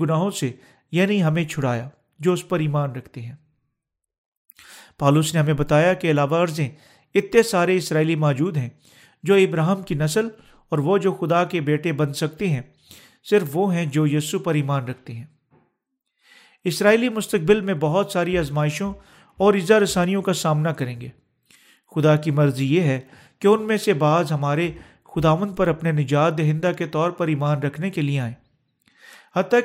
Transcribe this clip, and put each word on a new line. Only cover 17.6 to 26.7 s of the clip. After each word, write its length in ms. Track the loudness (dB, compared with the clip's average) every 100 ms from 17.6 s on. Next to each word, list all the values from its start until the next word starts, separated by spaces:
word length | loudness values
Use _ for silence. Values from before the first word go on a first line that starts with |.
میں 120 | 2
بہت 380 | -2 0 0 0
ساری 260 | -2 -2 -2
آزمائشوں 560 | -2 -2 -2 -2 -6 -8 _ _ _ 0
اور 160 | 2
ایذا 260 | 2 4 4
رسانیوں 420 | 4 0 0 0
کا 120 | -2
سامنا 400 | -2 0 0 0
کریں 280 | -4 -6 -8
گے۔ 80 | -14 -18 _ _ _ _ _ _ _ 0
خدا 200 | 4 4
کی 160 | 2
مرضی 440 | 2 2 2 0 2
یہ 60 |
ہے 180 | 2 -2 -6 -20 _ _
کہ 80 | 2
ان 140 | 2
میں 160 | 2 -2
سے 160 | 0
بعض 380 | 2 4 2 0
ہمارے 400 | -2 -2 -2 -2 -6 -18 _ _ 0
خداوند 400 | 2 2 0 0
پر 120 | 0
اپنے 240 | 0 -2
نجات 460 | 0 0 2 2 2
دہندہ 340 | 0 0 -2